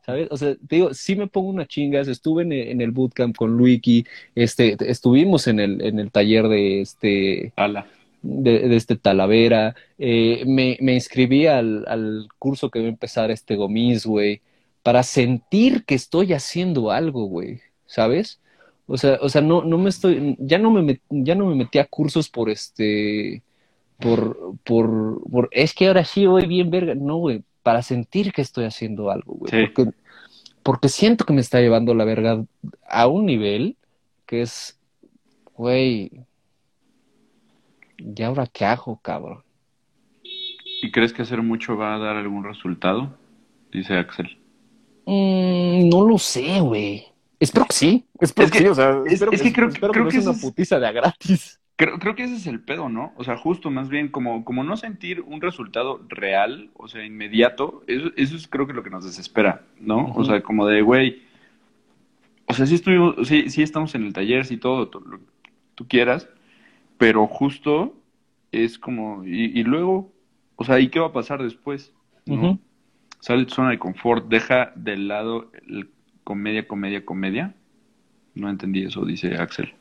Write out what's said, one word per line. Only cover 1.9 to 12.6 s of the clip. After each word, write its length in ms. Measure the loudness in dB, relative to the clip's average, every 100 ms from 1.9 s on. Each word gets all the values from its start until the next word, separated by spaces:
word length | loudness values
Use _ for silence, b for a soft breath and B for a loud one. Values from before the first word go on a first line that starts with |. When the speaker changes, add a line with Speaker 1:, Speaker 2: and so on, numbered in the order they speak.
| 0 -2
Speaker 1:
estuve 360 | -4 -2 0
en 80 | 0
el, 160 | -4 -4
en 120 | -4
el 100 | -2
bootcamp 440 | 0 -2 0 -4 0
con 220 | 0 4
Luiki, 480 | 6 6 4 2 2 B B 0
este, 400 | 0 4 2 2 -4
estuvimos 600 | 0 4 6 6 2 2
en 120 | 0
el, 220 | 0 -2
en 160 | -4 -4
el 120 | 0
taller 360 | 2 4 4 4
de 340 | 2 2 0
este 720 | -4 -4 0 0 0 -2 -6 -2
Speaker 2:
Ala. 300 | -2 -2 -12 b b _
Speaker 1:
de, 460 | -8 0 2 2 4
de 80 | 0
este 200 | 0 0
Talavera, 800 | 2 2 4 4 4 4 0 -6 b _
eh, 440 | -2 2 2 0 0
me, 300 | 0 0 0
me 120 | 0 0
inscribí 500 | -2 0 2 4 4
al, 400 | 2 0 -4 -4
al 400 | -4 -4 -6 -12 _
curso 300 | -6 -4